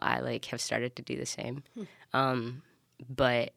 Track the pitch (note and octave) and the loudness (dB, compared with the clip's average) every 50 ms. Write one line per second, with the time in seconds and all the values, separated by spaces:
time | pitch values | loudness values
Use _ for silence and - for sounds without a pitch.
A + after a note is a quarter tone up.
0 | - C3+ B2 A#2+ B2+ B2 A#2+ A#2 - - - A2+ - - A2+ A#2 A#2+ B2 B2 - | 2 2 2 2 0 -2 -2 -4 -4 -6 -6 -4 -2 0 0 0 0 -2 -4 -6
1 | - - B2 - - - - - - A#2+ B2 C#3+ - - - A#3+ G3+ - - - | -6 -6 -4 -4 -4 -6 -6 -6 -6 -6 -6 -6 -10 -14 -12 -12 -12 -12 -12 -20
2 | - _ - C3 C3+ C3 C3 B2 A2+ A#2+ B2 C#3 - _ _ _ _ _ _ - | -14 _ 2 2 4 4 2 0 -2 -4 -6 -10 -12 _ _ _ _ _ _ -20
3 | - B2 C3 - C#3 B2 B2 A#2+ A#2 - - | -14 -8 0 4 4 6 6 4 2 0 -4